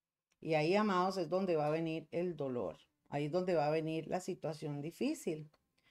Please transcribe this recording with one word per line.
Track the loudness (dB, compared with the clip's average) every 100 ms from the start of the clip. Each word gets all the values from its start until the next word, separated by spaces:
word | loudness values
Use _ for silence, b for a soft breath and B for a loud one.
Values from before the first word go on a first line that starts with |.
| _ _ _ _
Y | -2 2
ahí, | 4 4
amados, | 4 4 4 2
es | 0
donde | 0 2 2
va | 2
a |
venir | 2 0 -4 -4
el | -2 -2 -2
dolor, | -4 -2 -4 -6 _ _ _
ahí | -4 0
es |
donde | 0 2 2
va | 4
a |
venir | 2 0 -2 -2
la | -4
situación | -4 -6 -6 -6 -6 -6
difícil. | -6 -4 -2 -2 -4 -6 -8 _ _ _ b